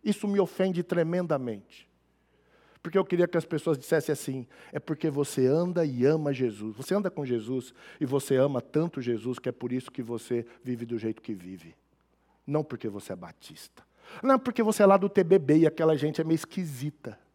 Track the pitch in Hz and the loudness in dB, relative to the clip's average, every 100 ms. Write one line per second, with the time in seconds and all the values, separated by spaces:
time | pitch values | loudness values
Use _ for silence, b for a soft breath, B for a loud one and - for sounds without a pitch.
0 | 214 202 208 202 180 - 190 175 175 170 | -2 -2 0 2 0 0 -2 0 -2 0
1 | 165 180 175 147 123 104 101 - _ _ | 0 -2 -2 -2 -2 -8 -12 -20 _ _
2 | _ _ b b b b b b 170 185 | _ _ b b b b b b -2 0
3 | 190 175 175 170 156 156 170 143 - 160 | 2 2 2 2 -2 -4 0 -2 0 0
4 | 147 147 - 131 120 B B 147 - 156 | 0 -4 -4 -8 -10 B B -10 -6 -4
5 | 160 139 143 - 127 151 175 175 160 123 | -2 -2 -2 2 4 4 0 0 -2 2
6 | 131 160 147 131 123 101 107 110 131 196 | 2 2 0 -2 -2 -4 -10 -10 -4 -2
7 | 190 - 135 120 110 131 120 B B B | -2 -6 -4 -4 -2 -6 -8 B B B
8 | 143 139 - 131 139 131 - 151 165 139 | -2 -2 2 2 2 0 -2 -2 -2 -4
9 | 123 113 120 123 127 120 123 127 - - | -4 -4 -4 -6 -6 -6 -4 -6 -6 -12
10 | 113 117 - 120 113 B 127 120 117 117 | -8 -8 -4 -6 -6 B -8 -8 -6 -4
11 | 110 113 - 101 90 92 82 _ _ _ | -4 -6 -10 -12 -12 -16 -18 _ _ _
12 | _ _ _ _ - 147 151 117 113 101 | _ _ _ _ -4 -4 -4 -8 -8 -10
13 | - 90 87 - - - - _ _ B | -10 -12 -12 -20 -20 -20 -20 _ _ B
14 | B B 262 262 262 - 220 214 202 196 | B B 2 2 2 0 0 6 6 8
15 | 196 202 170 190 139 156 160 160 160 156 | 4 2 6 4 6 6 6 4 2 2
16 | 147 151 160 160 - - 170 131 147 - | 0 -2 0 -2 -2 -8 -8 -8 -8 -10
17 | - 110 _ | -16 -16 _